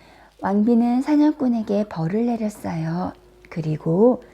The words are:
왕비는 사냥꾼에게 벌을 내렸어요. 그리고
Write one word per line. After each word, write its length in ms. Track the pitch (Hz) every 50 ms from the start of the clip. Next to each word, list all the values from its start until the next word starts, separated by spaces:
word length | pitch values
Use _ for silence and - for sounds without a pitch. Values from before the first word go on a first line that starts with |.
| - - - - - _ _ -
왕비는 640 | - 190 196 208 208 233 240 226 240 240 240 247
사냥꾼에게 840 | 277 - 302 294 294 302 302 - 269 254 233 226 214 220 202 202 214 208
벌을 380 | - - 160 160 185 220 240
내렸어요. 880 | 240 240 226 220 214 208 - - 196 175 165 160 160 165 175 185 185 - - - _ _ _ - -
그리고 760 | - 175 151 156 156 147 - 165 160 180 214 247 240 - - -